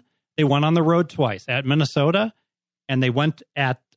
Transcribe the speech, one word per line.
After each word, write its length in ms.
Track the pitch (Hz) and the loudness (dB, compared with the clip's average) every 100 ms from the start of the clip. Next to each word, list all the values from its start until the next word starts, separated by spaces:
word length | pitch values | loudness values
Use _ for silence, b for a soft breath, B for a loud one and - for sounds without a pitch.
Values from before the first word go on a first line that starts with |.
| _ _ _ - | _ _ _ -2
they 80 | |
went 220 | 143 143 156 | 0 2 2
on 80 | |
the 80 | 170 | 2
road 280 | 160 170 170 | 2 2 0
twice, 360 | - 120 98 - | -2 -4 -4 -6
at 160 | 127 | -4
Minnesota, 720 | 135 151 139 151 147 196 220 _ _ _ _ _ - | 0 0 0 0 2 0 -2 _ _ _ _ _ -6
and 140 | 131 | -2
they 80 | 127 | 0
went 320 | 127 156 - - 143 | 0 -2 -4 -12 -4
at 280 | 131 127 _ | -4 -4 _